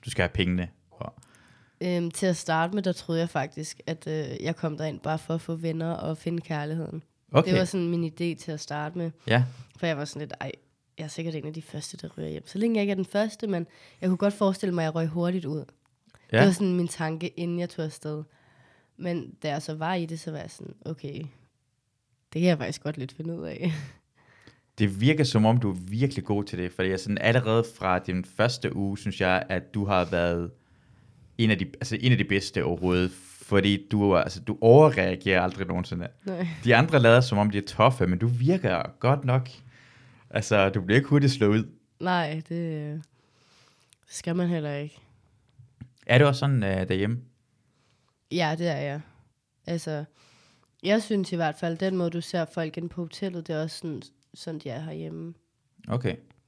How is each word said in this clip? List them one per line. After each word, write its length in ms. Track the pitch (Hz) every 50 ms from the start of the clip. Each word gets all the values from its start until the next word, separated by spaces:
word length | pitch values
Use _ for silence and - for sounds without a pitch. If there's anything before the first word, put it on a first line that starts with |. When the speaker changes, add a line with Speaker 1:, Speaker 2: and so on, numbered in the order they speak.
| -
Speaker 1:
du 40 | 123
skal 140 | - - 90
have 60 | 87 -
pengene? 360 | - 90 90 90 90 87 87 - _ _ _
Og 220 | _ - - - - - - _ _ _ _ _ _ _ _ _ _ -
Speaker 2:
Øhm, 300 | 170 180 175 175 170 165
til 140 | - - 196
at 120 | 185 170
starte 360 | - - - 160 160 165 175 202
med, 80 | 208 185
der 80 | 185 175
troede 260 | - - - 165 165
jeg 80 | 170 170
faktisk, 520 | - 151 131 151 - 151 156 - - _ -
at, 200 | - 160 160 -
øh, 180 | 156 156 156 143 131 - - -
jeg 120 | 160 165
kom 220 | - - 160 156
derind 220 | 139 156 156 143 -
bare 200 | - 151 156 156
for 140 | - - 165
at 80 | 165
få 140 | - - 165
venner 360 | 160 165 165 160 165 160 165
og 260 | 170 - - 151 160
finde 240 | - - 170 170 165
kærligheden. 640 | - - 160 147 147 151 160 165 156 - - 160 - _ _ _ _ _
Speaker 1:
Okay. 200 | - 139 - -
Speaker 2:
Det 80 | 185 185
var 60 | 185
sådan 220 | 175 - 185 170
min 160 | 170 175 170 170
idé 320 | 160 160 - 170 170 156
til 160 | - - -
at 80 | 151 151
starte 380 | - - 147 151 151 151 175
med. 140 | 180 170 165 160 _ -
Speaker 1:
Ja. 160 | - 113 123 127 127 - - - _ _ -
Speaker 2:
For 80 | 175
jeg 100 | 165 156
var 80 | 143 147
sådan 140 | - - 147
lidt, 140 | 151 - - -
"Ej, 100 | - 139 - - _ _ _ _ _ _ _
jeg 60 | - 156
er 40 |
sikkert 280 | 151 - - 165 165 156
en 100 | 151 139
af 60 | 156 156
de 80 | 160
første, 360 | 156 - - 151 - - -
der 120 | - - 165 -
ryger 120 | - 160 156
hjem." 180 | - - -
Så 100 | - -
længe 180 | 196 226 233 226
jeg 60 | 214
ikke 100 | 202 202
er 40 | 196
den 100 | 190 185
første, 420 | - - 202 220 220 214 - 233
men 200 | 208 190 170 165 - _ - - - - -
jeg 80 | 185 185
kunne 80 | 185
godt 160 | 170 202 202 202
forestille 420 | - 214 190 190 - 214 190 175
mig, 60 | 170
at 40 | 160
jeg 100 | 156 160
røg 120 | 165 165
hurtigt 380 | 160 160 175 170 175 185 185 165
ud. 200 | 135 156 151 135 - _ _ _ _ _ _ _ _ _ _ _ -
Speaker 1:
Ja. 60 | - 113
Speaker 2:
Det 60 | 170
var 60 | 196 180
sådan 220 | - 208 185 180
min 120 | 180 175
tanke, 400 | 165 - - 160 156 160 160 175
inden 320 | 180 - 180 170 175 175 175
jeg 100 | 175 170
tog 160 | - - 160
afsted. 380 | 156 - - - 151 151 151 151 _ _ _ _ _ _ _ _ _ _ _ _ _ _
Men 360 | - - 175 175 165 - - - _ -
da 40 | 151
jeg 120 | 143 147
så 140 | - - 156
var 180 | 156 160 170 190
i 120 | 180 165
det, 140 | 160 165 160
så 120 | - 165
var 60 | 156 147
jeg 120 | - -
sådan, 220 | - - - - - _ -
"Okay, 280 | - 160 - - 143 143 - 160 135 - _ _ _ _ _ _ _ _ _ _ _ _ _ _ _ _ _ _ _ -
det 80 | 160
kan 20 | 175
jeg 140 | 180 165
faktisk 260 | 147 - - 151 - -
godt 140 | 151 156
lidt 140 | 160 - - -
finde 260 | - 160 165 165 165
ud 60 | 78
af." 260 | 82 - - 175 175 160 151 139 135 - _ _ _ _ _ _ _ _ _ _ - _ _ _ _ _ -
Speaker 1:
Det 220 | 107 98 95 98
virker, 220 | 107 139 156 156 143
som 220 | 123 - 110 107
om 120 | 110 117
du 120 | 123 110 98
er 40 | 92 90
virkelig 460 | 90 95 107 117 139 131 131 123 -
god 180 | - 104 104 101
til 140 | - - 90
det, 120 | 90 90
fordi 180 | - - 95 95
jeg 100 | 95 92
sådan 180 | - 104 101
allerede 460 | - - 113 117 127 123 110 110 117 113 117 -
fra 220 | - - 95 90 90
din 260 | - - 92 92 92
første 500 | - - - 107 123 123 - - 98 -
uge, 220 | 98 98 98 98
synes 240 | - - 104 92 -
jeg, 220 | 95 92 92 92 - -
at 240 | 92 87 - - -
du 120 | 104 101
har 200 | 101 98 90 87
været 460 | 82 92 87 87 87 85 85 85 85 - _ _ _ _ _ _ _ - _ _ _ _ _ - _ -
en 140 | - 113 110
af 60 | 104 90
de, 60 | 95
altså 320 | - - - - - 117 -
en 100 | 120 127
af 60 | 127
de 60 | - 104
bedste 400 | 98 98 98 - - - 95 -
overhovedet, 480 | 80 87 82 92 92 90 90 90 90 - - - - - -
fordi 460 | - - 104 98 95 101 101 98 - -
du, 240 | 110 104 101 101 90
altså, 240 | 85 - - - -
du 180 | - - - -
overreagerer 800 | 113 117 123 147 156 147 117 101 92 92 92 92 - 98 95 90
aldrig 260 | 90 90 - 98 95
nogensinde. 400 | 87 92 90 87 - - 87 87 - - _ -
Speaker 2:
Nej. 220 | 196 185 170 185 165 160 151 -
Speaker 1:
De 120 | 120 117
andre 240 | 117 120 - 156 135
lader, 220 | 127 117 117 127
som 160 | 127 - 110
om 120 | 104 104 104
de 60 | 101
er 80 | 101 -
toffe, 400 | - - - 107 120 127 - 95
men 120 | 87 90 90
du 80 | 117
virker 540 | 117 123 117 127 151 185 185 - 101 90 82 - - - -
godt 260 | - 123 143 143 139
nok 240 | 127 123 131 127 - - - - - - - - - - - - - - _ _ -
altså, 400 | - 104 101 - 110 101 98 98
du 120 | - 104
bliver 160 | 90 95 107
ikke 120 | 139 139 -
hurtigt 220 | 143 147 139 135
slået 180 | 127 - 107 101 104 110
ud. 100 | - - - _ _ _ _ -
Speaker 2:
Nej, 420 | 165 180 180 175 165 147 156 160 156 -
det, 60 | 165 170 170 165 156 151 147 151 151
øh, 60 | 160 151 _ _ _ _ _ _ _ _ _ _ _ _ _ _ _ _ _ _ _ _
skal 280 | _ - - - 175 170
man 120 | 180 175 175
heller 240 | 175 160 147 147 143
ikke. 240 | 143 147 151 - - _ _ _ _ _ _ _ _ _ _ _ _ - _ _ _ - - _ _ -
Speaker 1:
Er 120 | - 120
det 100 | 127 147
også 120 | 143 135 127
sådan, 240 | 139 139 135 123 101
øh, 240 | 98 95 95 92
derhjemme? 320 | 92 92 95 101 110 120 123 - - _ _ _ _ _ _ _ _ _ _ _ _ _ _ _ _ _ _ _ -
Speaker 2:
Ja, 240 | 139 175 160 156 160
det 100 | 165 175
er 100 | 170 151
jeg. 240 | 139 143 143 139 151 156 - _ _ _ _ _ _ _ _ _ _ -
Altså, 380 | - 170 165 - 160 156 147 151 - _ _ _ _ _ _ _ _ _ _ _ _ _ _ -
jeg 180 | 185 208 226 214
synes 280 | - 220 196 185 -
i 40 | 180
hvert 200 | 170 165 151 156
fald, 220 | - 180 165 165
den 180 | 160 190 190 190
måde, 140 | 180 175 170
du 120 | 165 170
ser 240 | 165 - - 175 160 156 -
folk 240 | 175 165 156 -
ind 120 | 170 170 170
på 120 | - 180
hotellet, 460 | 170 156 - - 208 190 175 170 160
det 80 | - 160
er 60 | 151 156
også 140 | 160 -
sådan, 240 | - - 165 147 101 - - _ _ _ _ -
sådan 260 | - - 170 160 151 -
de 60 | 139
er 100 | 117 143
herhjemme. 540 | 156 160 151 156 160 156 165 165 165 170 165 _ _ _ _ _ _ _ _ _ -
Speaker 1:
Okay. 280 | - 113 127 123 95 - - - _ _ _ _